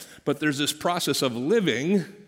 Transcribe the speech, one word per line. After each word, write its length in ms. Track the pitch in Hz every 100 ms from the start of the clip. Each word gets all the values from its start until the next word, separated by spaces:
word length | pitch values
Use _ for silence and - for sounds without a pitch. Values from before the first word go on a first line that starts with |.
| - - -
But 120 | 139
there's 200 | 151 139
this 160 | 143
process 480 | - 180 175 - 135
of 120 | 135
living 680 | 117 139 226 170 113 160 202 156 -